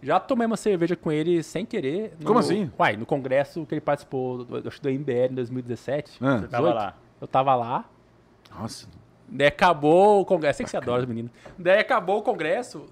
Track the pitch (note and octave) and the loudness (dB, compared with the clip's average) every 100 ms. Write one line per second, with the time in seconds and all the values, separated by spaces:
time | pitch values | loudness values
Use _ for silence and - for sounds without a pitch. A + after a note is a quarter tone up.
0 | C3+ E3+ - B3 A3+ A3 A3 F#3+ E3+ F3 | 2 0 2 0 0 0 0 0 0 -2
1 | - D3+ D#3+ F3 D#3 E3 G#3+ - C3+ E3 | -2 -2 2 0 0 -8 -6 -4 -4 -4
2 | G#3+ D#3+ D3+ A3 D3+ G3 F3 - D#3+ G#2 | -6 -10 2 4 4 0 -2 0 0 0
3 | A2+ D3 C3 C3 C#3 - D#3 D#3 D3 C#3+ | -2 -4 0 0 0 -6 -6 -6 -2 -4
4 | - C3+ B2+ B2+ B2 B2 A#2+ - C#3+ C3+ | -4 -6 -6 -6 -8 -8 -8 -6 -4 -4
5 | C#3+ A#2+ B2+ C3 A#2+ B2+ A#2+ A#2 - C#3+ | -2 0 0 -2 -6 -6 -8 -8 -6 -6
6 | - - B2+ B2+ F#2 A#2+ B2 A#2 G2+ - | -8 -4 0 0 -2 0 0 0 -4 -8
7 | _ _ - C3+ C3+ B2+ A#2 C3+ A#3 _ | _ _ -2 0 4 2 2 -4 -6 _
8 | _ _ _ _ _ - A#2 - - - | _ _ _ _ _ -12 -10 -10 -18 -20
9 | - _ - B2+ C#3+ C#3+ F#3 D#3+ D3 E3+ | -20 _ -16 0 0 4 2 4 4 6
10 | G3+ G#3 F#3 F#3 D3+ C3 A#3 - C3 B2 | 8 6 4 0 0 -2 -4 -6 -2 -2
11 | B2+ A#2 A#2 - - - E3+ G3 G#3+ B3 | -2 -6 -10 -14 -20 -6 2 2 4 0
12 | F3 G#3 A3 G3+ D#3 G3 B3+ D#3+ C#3 | 0 -2 -2 -2 -2 -2 -4 -14 -18